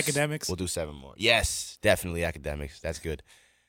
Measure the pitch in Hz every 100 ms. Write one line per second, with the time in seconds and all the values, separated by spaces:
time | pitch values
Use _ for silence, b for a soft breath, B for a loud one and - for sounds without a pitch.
0 | - 143 147 151 - 92 92 - 78 73
1 | 67 - 110 117 101 - - - 104 92
2 | 92 85 85 78 71 73 73 - 80 80
3 | 80 76 - B B B